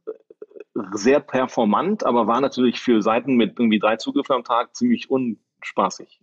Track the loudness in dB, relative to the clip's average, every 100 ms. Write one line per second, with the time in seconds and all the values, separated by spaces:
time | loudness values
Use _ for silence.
0 | -16 -16 _ -20 -20 -20 -12 -10 -8 -2
1 | 2 2 0 -4 -2 0 2 2 0 -2
2 | 0 0 2 0 0 2 0 0 2 2
3 | 2 0 2 2 2 0 2 2 2 0
4 | -2 -4 0 -2 0 -2 -2 -2 0 0
5 | 0 -2 -2 -6 _ _ -8 -4 -4 -4
6 | -18 _